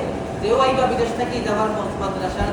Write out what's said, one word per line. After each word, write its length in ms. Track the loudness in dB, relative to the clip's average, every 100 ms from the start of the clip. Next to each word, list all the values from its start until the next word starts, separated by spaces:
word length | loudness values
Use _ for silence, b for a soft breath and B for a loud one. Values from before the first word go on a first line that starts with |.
| -2 -4 -6 -2
যেও 160 | 2 4
আইবা 200 | 4 4 2
বিদেশ 200 | 2 0 0
থেকে 180 | -2 -2 -2
যাবার 240 | 0 0 0
মত 140 | -4 -4
মাদ্রাসার 500 | -4 -2 -2 -2 0